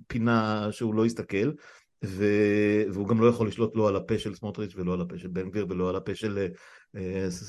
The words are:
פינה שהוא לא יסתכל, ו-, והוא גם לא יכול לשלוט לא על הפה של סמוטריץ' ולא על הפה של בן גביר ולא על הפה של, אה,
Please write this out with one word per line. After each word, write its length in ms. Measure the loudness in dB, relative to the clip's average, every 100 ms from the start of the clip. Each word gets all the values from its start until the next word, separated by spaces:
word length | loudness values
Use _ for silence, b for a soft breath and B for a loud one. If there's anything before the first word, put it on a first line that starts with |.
| -6
פינה 600 | -2 2 4 2 0 -2
שהוא 220 | -2 -2 2
לא 100 | 2
יסתכל, 460 | 0 -4 0 0 -2 b b b -10 -8
ו-, 800 | 0 2 4 4 4 4 2 0
והוא 140 | -2 0
גם 140 | 4
לא 60 | 6
יכול 200 | 6 0
לשלוט 280 | 0 -2 2
לא 120 | 2
על 80 | 2
הפה 220 | 0 -2
של 180 | -2 -8
סמוטריץ' 380 | -8 -6 -8 -4
ולא 180 | -2
על 80 | -2
הפה 160 | -2 -8
של 100 | -8
בן 220 | -6 -4
גביר 160 | -4 -2
ולא 200 | 0 0
על 60 | -2
הפה 200 | -4 -4
של, 320 | -4 -2 -4 -4 b b b -10
אה, 320 | -6 -2 -2 -4